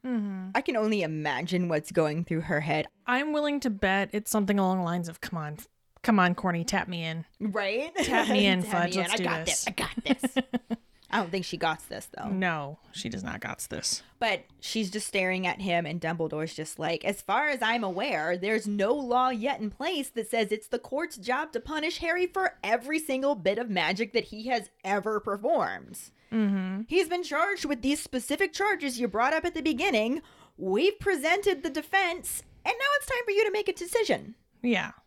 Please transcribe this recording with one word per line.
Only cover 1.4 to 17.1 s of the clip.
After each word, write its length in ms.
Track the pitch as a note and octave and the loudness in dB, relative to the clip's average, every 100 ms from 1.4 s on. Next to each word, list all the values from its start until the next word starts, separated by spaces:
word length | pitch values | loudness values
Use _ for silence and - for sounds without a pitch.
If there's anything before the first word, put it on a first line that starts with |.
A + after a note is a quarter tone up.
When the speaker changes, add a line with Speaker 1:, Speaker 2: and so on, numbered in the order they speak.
| E3+ F3+ F3 | 0 0 2
Speaker 2:
what's 220 | D3+ D3+ | 0 2
going 320 | - D#3 D3+ | 2 2 0
through 180 | E3+ D#3+ | -2 -2
her 200 | D#3 D3+ | 0 0
head. 260 | D3+ D#3 - _ - | 2 0 -2 _ 0
Speaker 1:
I'm 260 | B3 D4+ | 0 2
willing 260 | D4+ D4 C#4+ | 0 0 0
to 80 | C4 | -2
bet 400 | G3+ G3 G3 G3 | 0 2 2 2
it's 160 | G#3+ - | -2 0
something 280 | G#3+ G3 G3+ | 0 4 4
along 180 | F#3 F#3 | 4 4
the 60 | F3 | 0
lines 240 | F3 E3+ | -2 -4
of, 100 | E3 | -8
"Come 160 | - E3+ | -8 -6
on, 180 | D3+ D3+ - _ _ _ | -6 -10 -16 _ _ _
come 160 | - G#3 | 4 6
on, 160 | F3+ F3 | 6 4
Corny, 280 | F#3 E3+ | 0 0
tap 240 | E3 G3 F3+ | 0 -2 -2
me 160 | E3+ | -4
in." 220 | D#3+ E3 E3 _ | -4 -6 -8 _
Speaker 2:
Right? 520 | G#3+ G3+ G3 A3+ D#4 F#4 | -4 -2 -2 -2 -4 -2
Speaker 1:
"Tap 320 | D4 A#3 G#3+ | 2 2 4
me 160 | G#3 G3+ | 4 6
in, 160 | F#3 | 4
Speaker 2:
<laughs> 0 | |
Tap 80 | F3 | 2
Speaker 1:
Fudge, 240 | F3 F3 F#3 | 2 2 0
Speaker 2:
me 60 | |
in. 60 | F3+ | 0
Speaker 1:
let's 40 | |
Speaker 2:
I 40 | A3 | 0
Speaker 1:
do 60 | F3+ | 0
Speaker 2:
got 200 | D#3+ E3 | -2 -2
Speaker 1:
this." 200 | D3+ - | -2 -2
Speaker 2:
this. 20 | |
I 40 | |
got 320 | - A3 - C4+ | -4 -6 -4 0
this. 720 | C4+ B3+ - - A#3+ _ A#3 | 2 2 -2 -2 -6 _ -8
Speaker 1:
<laughs> 0 | _ _ _ | _ _ _
Speaker 2:
I 60 | G#3 | -2
don't 140 | F3 | 0
think 120 | F#3+ | -2
she 140 | F3+ E3+ | -4 -2
got 240 | E3 D#3 - | 0 -2 -6
this, 180 | - - - | -12 -12 -10
though. 140 | G#3 | -4
Speaker 1:
No, 480 | F#3+ F#3 D#3+ C#3+ D#3 - | 0 0 0 -6 -12 -16
she 180 | - - | -10 -8
does 140 | - | -6
not 160 | - - | -8 -8
got 240 | - - - | -8 -8 -8
this. 320 | - - - - _ | -6 -4 -4 -8 _
Speaker 2:
But 240 | A3+ F#3+ - - | -2 -2 -6 -14
she's 320 | - A3+ G3 | -6 -2 -2
just 160 | G#3 - | -4 -2
staring 400 | G3 F#3 F#3 F#3 | 0 0 0 -2
at 120 | - | -2
him, 280 | F#3+ E3+ E3 | 0 0 0
and 120 | E3+ | -4
Dumbledore's 540 | D#3+ E3+ D#3+ D3+ D#3+ | -4 -2 -2 -2 -6
just 240 | - D#3 - | -6 -10 -6
like, 240 | D#3+ E3+ | -4 -2
"As 160 | - | -2